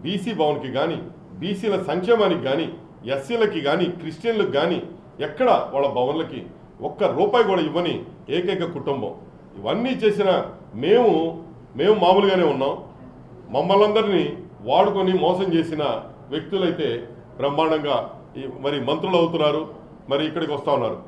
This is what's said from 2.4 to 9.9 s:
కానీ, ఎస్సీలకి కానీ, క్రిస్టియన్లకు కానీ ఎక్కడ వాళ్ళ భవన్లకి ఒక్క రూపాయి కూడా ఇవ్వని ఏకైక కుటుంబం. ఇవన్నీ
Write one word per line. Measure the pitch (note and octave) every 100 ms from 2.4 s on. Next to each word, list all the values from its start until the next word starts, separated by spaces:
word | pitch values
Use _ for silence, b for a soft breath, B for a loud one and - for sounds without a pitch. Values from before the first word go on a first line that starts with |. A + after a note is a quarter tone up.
| C3
కానీ, | C#3+ D#3+ - - - A2 C3+
ఎస్సీలకి | - A#3 G#3 F3 C#3
కానీ, | D#3+ F3 F3
క్రిస్టియన్లకు | D#3 D#3 A#3 A3 F#3 C#3
కానీ | E3+ F3+ - - - - D3+
ఎక్కడ | - B3+ F3 -
వాళ్ళ | C3+ C#3 B2
భవన్లకి | B2+ D#3 E3 B2+ F2+ - - - C3+
ఒక్క | - G3 C#3
రూపాయి | G3+ A#3+ G#3
కూడా | F#3 D#3
ఇవ్వని | D3+ F3 A#2+ - - - D#3
ఏకైక | F3+ F#3 F#3 E3
కుటుంబం. | - C3+ G#2 - - - - F#2+
ఇవన్నీ | G2+ F3+ B3